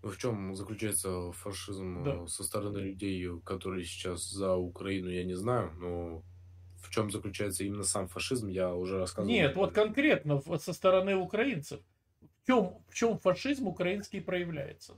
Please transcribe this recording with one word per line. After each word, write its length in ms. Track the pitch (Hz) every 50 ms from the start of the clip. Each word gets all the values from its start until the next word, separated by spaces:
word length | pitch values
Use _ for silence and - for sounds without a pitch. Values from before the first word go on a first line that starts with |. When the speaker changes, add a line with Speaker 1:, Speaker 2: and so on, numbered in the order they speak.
| -
Speaker 1:
Ну, 80 | 107
в 60 | 95 -
чём 360 | - 123 113 104 98 95 95
заключается 720 | 95 98 101 110 101 110 107 98 - - 98 92 90 87 87 87
фашизм, 720 | - - 101 98 92 - - 101 95 95 92 90 90 -
Speaker 2:
Да. 200 | 143 - 90 87
Speaker 1:
э, 20 |
со 160 | 87 - - 98
стороны 340 | - - 104 101 104 101 101
людей, 480 | 95 98 98 92 101 98 95 90 90 90 87 85 -
которые 400 | - 98 92 90 95 95 92 87
сейчас 460 | 85 - - - 90 90 82 - -
за 260 | - 98 98 95 92
Украину, 520 | 90 90 87 90 - 95 98 98 95 90 90
я 160 | 90 90 90
не 100 | 90 90
знаю, 360 | 90 98 120 127 117 101 82 80 80
но 440 | 87 90 87 85 85 85 82 82 - - - - - - - - - - - - -
в 60 | -
чём 200 | - 117 107 104
заключается 540 | 92 104 - 104 92 - 104 101 92 - 98
именно 200 | 98 101 104 98
сам 240 | - - 104 95 92
фашизм, 400 | - - - - 135 123 107 101
я 260 | 92 95 92 90 87
уже 240 | 87 92 92 98 92
рассказывал. 360 | 92 90 - - 104 - 233
Speaker 2:
Нет, 200 | 214 165 135 -
вот 160 | 185 185 - 170
конкретно 680 | 208 214 214 214 277 277 311 226 - - 147 147 143
в-, 180 | 143 165 175 -
со 140 | - - 165
стороны 440 | - - 190 185 190 185 196 196
украинцев. 640 | 190 180 180 - 208 240 285 240 156 139 - - - - _ _ _ _ _ _ _ - - _ _ _
В 40 |
чём, 360 | - 254 240 196 180 - - - _
в 60 | -
чём 240 | - 233 233 214 -
фашизм 500 | - 190 180 180 - 262 285 262 262 196
украинский 520 | - - 180 180 190 202 202 - - 196 -
проявляется? 720 | - 180 180 175 170 165 147 139 143 - - - - -